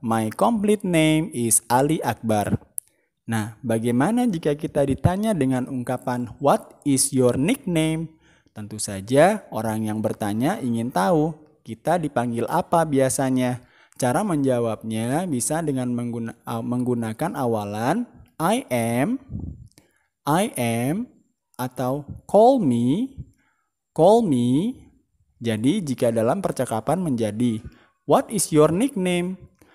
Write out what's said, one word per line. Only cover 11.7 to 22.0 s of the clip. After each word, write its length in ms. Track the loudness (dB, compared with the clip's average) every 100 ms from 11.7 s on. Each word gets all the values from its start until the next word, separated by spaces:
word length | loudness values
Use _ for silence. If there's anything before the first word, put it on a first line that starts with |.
| -8 -2
dipanggil 480 | -2 0 -2 -2 -2 -2
apa 320 | -2 0 0
biasanya. 800 | 2 2 2 0 0 0 0 -4 -10 _ _ -4
Cara 240 | -2 0 0
menjawabnya 1040 | 0 0 0 0 -4 -6 -4 -2 -2 -2
bisa 320 | -4 -2 -4
dengan 320 | -2 -4 -4
mengguna-, 480 | -4 -6 -6 -8 -10
uh, 160 | -10 -8
menggunakan 800 | -4 -4 -2 -2 -4 -4 -6 -4
awalan 720 | -2 -2 -4 -4 -2 -2 -4 -12 -20
I 320 | -4 -2 -2 -2
am, 560 | -2 0 0 -2 -4 -8 -12 -12 -14 -20 _ _ _ _ _ -2
I 240 | 0 0 -2
am, 480 | -2 0 -2 -4 -6 _ _ _ _
atau 480 | -10 -10 -4 -4 -4